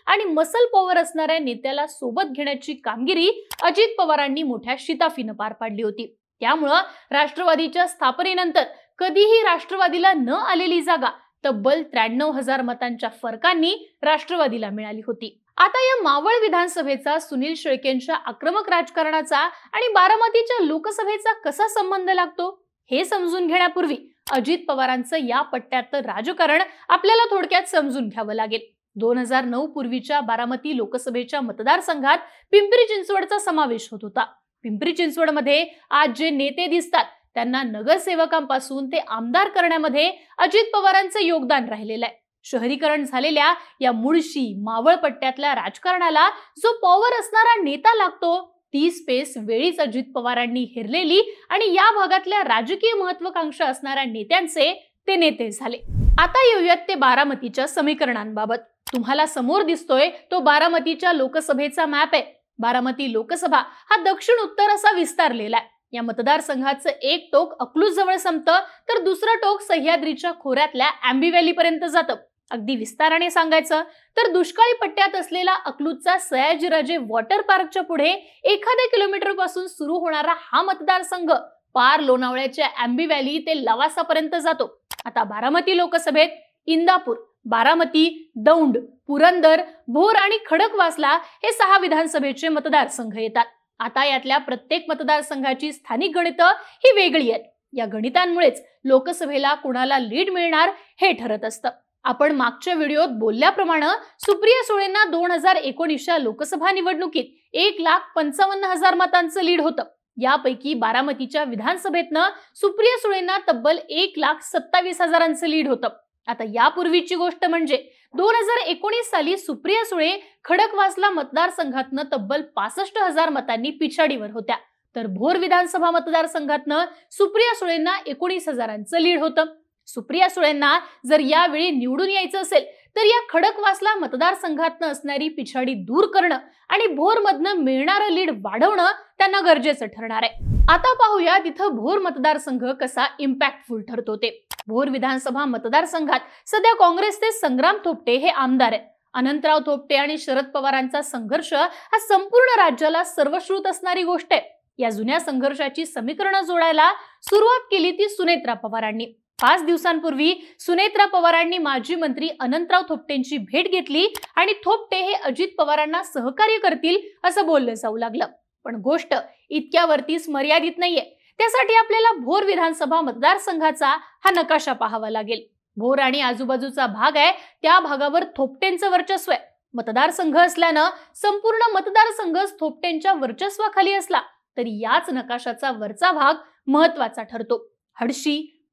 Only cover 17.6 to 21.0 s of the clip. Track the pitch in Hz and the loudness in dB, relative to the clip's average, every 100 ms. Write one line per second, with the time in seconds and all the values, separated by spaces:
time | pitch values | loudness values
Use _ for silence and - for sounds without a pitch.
17.6 | 311 262 269 262 254 - - - 294 392 | -4 -2 -2 -4 -4 -6 -8 -6 -4 -2
18.6 | 415 349 339 - 311 311 311 285 339 - | 0 -2 0 -2 -2 -2 0 0 -2 -4
19.6 | - 427 494 403 370 440 466 453 466 480 | -8 -4 0 4 4 4 2 2 0 0
20.6 | 311 311 370 415 | 0 -2 -6 -6